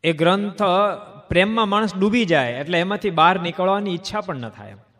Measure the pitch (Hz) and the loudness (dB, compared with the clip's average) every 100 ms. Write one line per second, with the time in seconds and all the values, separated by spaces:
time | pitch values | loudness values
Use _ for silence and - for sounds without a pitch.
0 | 160 156 165 196 202 190 202 180 208 160 | -2 2 2 2 -2 -2 0 2 2 -2
1 | - - - 170 196 226 214 202 220 185 | -12 -20 -2 2 2 0 0 2 0 0
2 | 202 240 208 160 123 120 143 175 180 202 | 0 2 2 2 2 -4 -2 0 0 -2
3 | 208 165 165 190 175 165 185 196 202 170 | -2 4 4 4 -4 -2 0 0 -2 -6
4 | - 214 180 143 117 104 104 101 _ | -6 -8 -6 -8 -10 -12 -18 -20 _